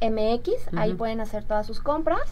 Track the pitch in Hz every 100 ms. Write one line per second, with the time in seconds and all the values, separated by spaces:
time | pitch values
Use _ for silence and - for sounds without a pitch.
0 | 226 220 214 240 349 494 - 170 180 180
1 | 226 226 214 214 208 214 214 226 - 311
2 | 311 359 -